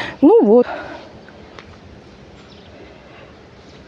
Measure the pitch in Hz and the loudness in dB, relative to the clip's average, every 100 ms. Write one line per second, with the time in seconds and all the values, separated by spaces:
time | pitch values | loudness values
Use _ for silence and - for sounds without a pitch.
0 | - - 285 453 233 240 247 - - - | -12 -2 2 2 4 2 0 -6 -16 -20
1 | - - - - - - - - - - | -20 -20 -20 -20 -20 -20 -20 -20 -20 -20
2 | - - - - - - - - - - | -20 -20 -20 -20 -20 -20 -20 -20 -20 -20
3 | - - - - - - - - | -20 -20 -20 -20 -20 -20 -20 -20